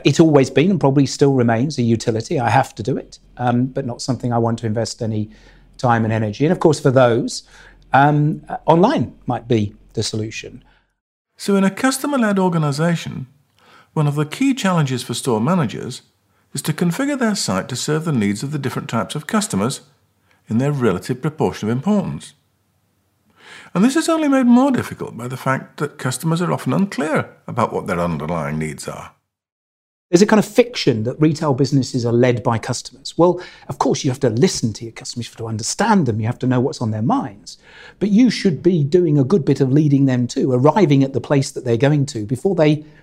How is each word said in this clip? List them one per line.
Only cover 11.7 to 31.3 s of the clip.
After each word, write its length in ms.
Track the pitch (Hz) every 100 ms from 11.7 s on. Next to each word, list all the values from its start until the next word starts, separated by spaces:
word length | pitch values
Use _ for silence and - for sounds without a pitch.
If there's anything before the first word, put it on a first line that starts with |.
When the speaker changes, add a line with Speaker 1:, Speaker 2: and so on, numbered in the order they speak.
Speaker 2:
customer-led 680 | 196 262 262 294 277 214 196
organisation, 880 | 185 170 147 139 170 170 139 - 131 _ _ _ _ - _
one 120 | 160 147
of 80 |
the 100 | 147
key 300 | 147 - 269
challenges 480 | 254 190 170 135 123
for 100 | -
store 280 | 123 135 107
managers 640 | 127 185 120 55 110 127 _ _ _ _ _
is 80 | -
to 100 | -
configure 460 | 147 175 170 277 277
their 160 | 226
site 340 | 196 - 95 -
to 60 |
serve 300 | 123 - 156
the 80 | 165
needs 320 | 131 101 104
of 80 | 139
the 80 | 147
different 280 | 127 - -
types 280 | 113 - 151
of 100 | -
customers 540 | 214 202 95 113 - _ _ _ _ _ _ -
in 100 | 110
their 120 | 139
relative 500 | 143 117 90 - 123
proportion 480 | 156 - 98 - 104
of 80 | 123
importance. 580 | 185 208 80 78 - _ _ _ _ _ _ _ _ _ _ _ - - -
And 80 | 175
this 140 | 240 320
is 120 | 320
only 200 | 320 302
made 180 | 269 240
more 240 | 240 277
difficult 460 | 247 - - - 113
by 100 | 123
the 100 | 131
fact 420 | 131 135 - -
that 200 | 151 -
customers 420 | 127 - 160 165
are 120 | 170
often 200 | 139 127
unclear 580 | 151 196 - 302 247 - - -
about 240 | 113 110
what 160 | 185 -
their 100 | 87
underlying 580 | 87 80 78 85 76 78
needs 300 | 78 71 -
are. 280 | - - _ _ _ _ _ _ _ _ _ -
Speaker 1:
There's 120 | 175
a 40 | 208
kind 140 | 214
of 40 |
fiction 600 | - - 240 - - 110
that 160 | 113 135
retail 340 | 156